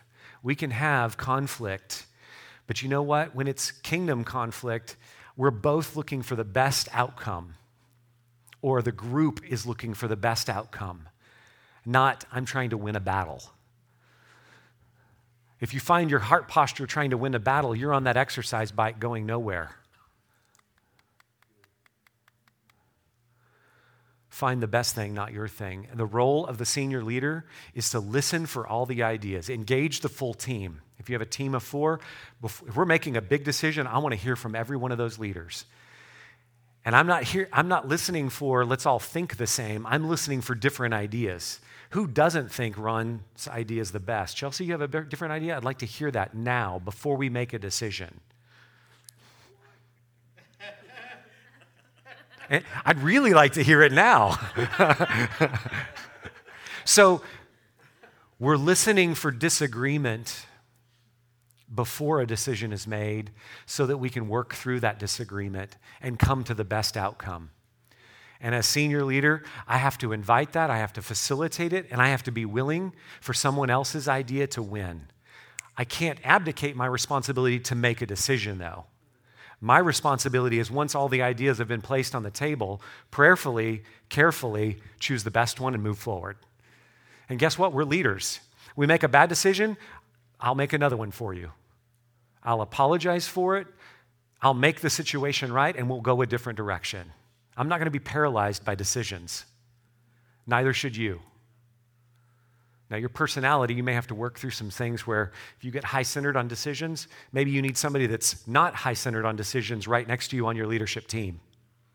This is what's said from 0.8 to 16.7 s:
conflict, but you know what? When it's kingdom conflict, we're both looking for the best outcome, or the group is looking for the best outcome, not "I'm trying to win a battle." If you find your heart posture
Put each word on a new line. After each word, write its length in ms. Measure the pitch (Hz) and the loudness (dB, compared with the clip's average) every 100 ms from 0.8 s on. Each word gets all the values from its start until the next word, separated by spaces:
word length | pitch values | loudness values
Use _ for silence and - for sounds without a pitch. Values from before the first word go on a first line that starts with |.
| 151 135 117 - | 0 2 0 -2
conflict, 880 | 131 135 139 - 104 95 - - - _ - - - - - | -2 -2 -2 -6 -6 -8 -10 -14 -14 _ -20 -20 -20 -14 -8
but 160 | 110 | -6
you 60 | 135 | -2
know 120 | 139 | -2
what? 320 | 143 147 165 | 2 0 0
When 140 | 127 139 | -2 -4
it's 240 | - - | -4 -6
kingdom 520 | - - 170 175 120 | -6 -4 -2 0 -2
conflict, 720 | 113 127 113 - 123 113 - - - - - - | -2 -4 -6 -6 -4 -6 -8 -20 -20 -20 -14 -2
we're 140 | 139 | 0
both 460 | 107 147 156 151 151 | 2 2 2 0 -6
looking 260 | 147 135 | -6 -6
for 140 | 117 117 | -4 -4
the 80 | |
best 440 | 104 131 135 - - | -2 2 2 0 -2
outcome, 640 | 120 123 - 110 87 85 82 _ _ _ _ _ _ _ _ _ - | -2 -2 -4 -8 -8 -10 -16 _ _ _ _ _ _ _ _ _ -6
or 220 | 135 127 | 0 0
the 80 | 117 | 0
group 520 | 98 117 139 156 156 | -4 -2 0 0 0
is 220 | - 117 120 | -6 -6 -4
looking 300 | 110 113 107 | -6 -6 -6
for 120 | 113 | -4
the 80 | 107 | -2
best 320 | 113 113 - | 0 0 -2
outcome, 640 | 101 113 - 95 90 78 _ _ _ _ _ _ _ 117 | -4 -6 -10 -10 -12 -18 _ _ _ _ _ _ _ 2
not 400 | 131 135 123 - | 4 4 2 -6
"I'm 140 | 123 127 | -8 -4
trying 240 | 131 123 | -4 -2
to 80 | 110 | -4
win 180 | 104 107 | -4 -4
a 40 | |
battle." 420 | 95 98 82 64 - _ _ _ _ _ _ _ _ _ _ - _ _ _ _ _ _ _ _ _ - | -2 -2 -2 -8 -16 _ _ _ _ _ _ _ _ _ _ -20 _ _ _ _ _ _ _ _ _ -8
If 140 | 117 | -6
you 60 | 135 | -2
find 320 | - 175 165 | 2 4 4
your 80 | 139 | 2
heart 280 | 101 165 - | 4 2 4
posture 380 | 160 139 | 2 2